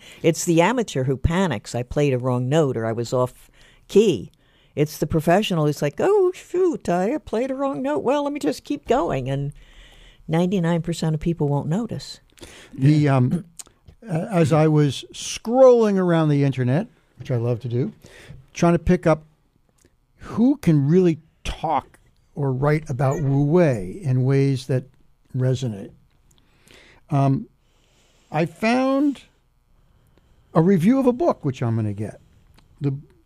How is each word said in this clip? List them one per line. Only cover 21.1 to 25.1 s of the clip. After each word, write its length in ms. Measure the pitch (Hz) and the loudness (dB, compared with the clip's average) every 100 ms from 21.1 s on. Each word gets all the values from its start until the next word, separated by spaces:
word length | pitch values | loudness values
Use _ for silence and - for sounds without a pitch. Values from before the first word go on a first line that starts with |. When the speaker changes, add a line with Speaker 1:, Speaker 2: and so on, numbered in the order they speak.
| 156 _ _ | 0 _ _
Speaker 2:
talk 560 | - - 160 139 - _ _ _ _ - | -12 -8 -4 -4 -4 _ _ _ _ -6
or 180 | 135 | -4
write 360 | 127 143 156 151 | -2 0 0 -2
about 320 | 123 135 165 | -2 -2 0
Wu 220 | 139 139 | 0 2
Wei 560 | 143 180 160 113 90 185 | 2 4 4 0 -6 -8
in 220 | 156 127 | -2 0
ways 440 | 127 135 139 131 - | 2 2 2 -2 -2
that 180 | 127 - _ _ | -4 -4 _ _